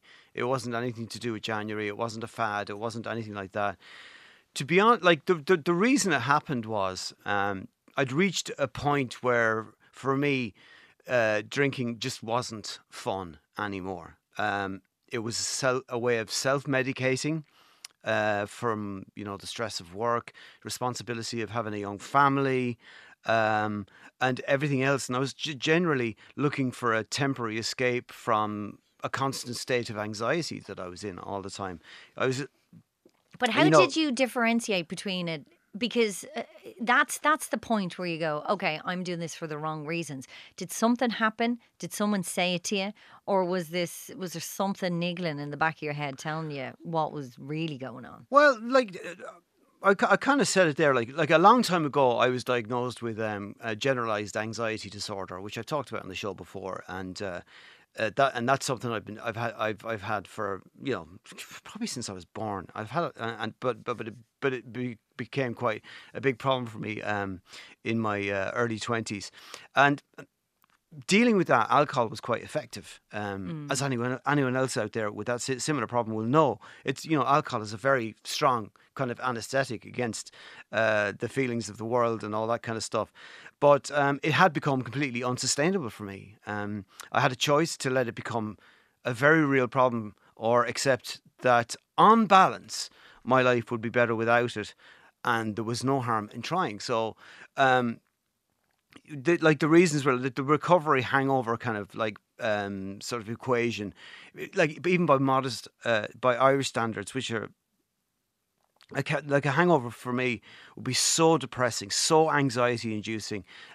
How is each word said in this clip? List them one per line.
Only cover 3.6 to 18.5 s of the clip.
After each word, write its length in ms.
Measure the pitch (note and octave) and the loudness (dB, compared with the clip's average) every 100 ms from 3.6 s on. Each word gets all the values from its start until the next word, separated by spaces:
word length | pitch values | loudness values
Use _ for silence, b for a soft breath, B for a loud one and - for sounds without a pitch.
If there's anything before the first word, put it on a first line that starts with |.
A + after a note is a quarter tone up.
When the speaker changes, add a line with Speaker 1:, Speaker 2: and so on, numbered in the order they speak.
| G2+ F#2+ B B B B B B B | -2 -4 B B B B B B B
Speaker 1:
To 100 | - | -8
be 160 | C3+ F3 | 0 4
honest, 240 | A3 A3 | 6 6
like, 220 | F3 D#3+ - | 4 4 2
the, 80 | |
the, 240 | E3+ C#3 F3+ | 0 2 2
the 160 | D#3 | 2
reason 400 | F3 A#3 C4 F#3+ | 2 4 4 2
it 80 | C#3+ | 2
happened 440 | A#2+ D3 - B2+ A2 | 2 2 2 -4 -2
was, 480 | A2 F#2+ F#2 - - G2 | -2 -2 -4 -10 -10 -2
um, 420 | G2+ G2+ F#2+ - _ _ - | 0 0 -2 -10 _ _ -4
I'd 160 | C3+ | 0
reached 380 | C#3 G3 - - E3 | 2 2 0 -6 -4
a 120 | C3+ | -4
point 520 | - C#3+ C#3+ B2 - | -2 0 0 0 -2
where, 460 | B2 A#2+ A2+ A2 G#2+ - b | 2 4 4 0 -4 -14 b
for 240 | - C3 C3+ | -6 -2 2
me, 380 | C#3+ C3+ A2+ b b b b b - | 2 0 -2 b b b b b -2
uh, 320 | B2 A2 G#2+ A2 | 2 2 0 -2
drinking 500 | C#3 C#3+ C3+ A#2+ A#2 | 0 0 0 -6 -6
just 240 | B2+ - | -8 -8
wasn't 560 | A2 A#2+ A#2+ A2 - - _ | -4 -4 -4 -8 -12 -14 _
fun 500 | - B2 F#2+ F2 D2+ _ - | -10 -6 -4 -6 -12 _ -6
anymore. 580 | G#2 G2 F#2 F2 E2 - _ - | -4 -4 -6 -8 -12 -20 _ -4
Um, 440 | G#2 G2+ G2 G2 - _ _ | -2 -2 -4 -8 -14 _ _
it 80 | B2 | -6
was 180 | A2 G#2+ | -6 -4
a 20 | |
sel-, 380 | - - C3+ B2+ - | -4 -2 0 0 -4
a 100 | B2 | -4
way 200 | B2 A#2 | 0 0
of 120 | G#2+ | -2
self-medicating, 1120 | - C3 C#3 C#3+ C3 C3 B2+ C3 C3 D3+ D#3+ B B B B B B A2 | -2 0 0 0 0 0 -2 -2 0 -2 -4 B B B B B B -2
uh, 400 | A2 G#2+ G2+ | 0 2 0
from, 640 | G#2 | -2